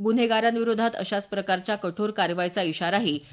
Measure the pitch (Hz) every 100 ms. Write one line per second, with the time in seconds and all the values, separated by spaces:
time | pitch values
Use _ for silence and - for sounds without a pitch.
0 | 208 226 233 220 233 233 226 220 226 -
1 | 190 202 202 196 196 185 190 208 185 175
2 | 214 214 175 175 180 190 180 156 175 202
3 | 220 147 -